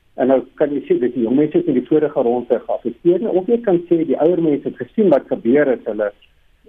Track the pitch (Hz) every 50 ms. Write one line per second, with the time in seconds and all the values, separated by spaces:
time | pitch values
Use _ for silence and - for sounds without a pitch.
0 | _ _ _ - 127 127 135 127 - - _ - 160 143 143 135 - - 123 117
1 | 123 120 - 131 113 110 123 143 151 151 - 175 - 156 135 127 123 - 156 156
2 | 151 147 - 147 123 117 120 123 117 - 123 110 - - 104 - - 120 117 -
3 | - 170 180 180 226 214 - 180 185 240 240 233 233 202 180 170 175 - 170 165
4 | 156 - 127 - 147 165 180 165 165 156 143 131 - 127 - - 123 - _ -
5 | 214 185 143 131 - - 135 104 98 117 127 147 147 135 120 - - 120 104 104
6 | 107 101 - _ _ _ _ _ _ _ _ _ _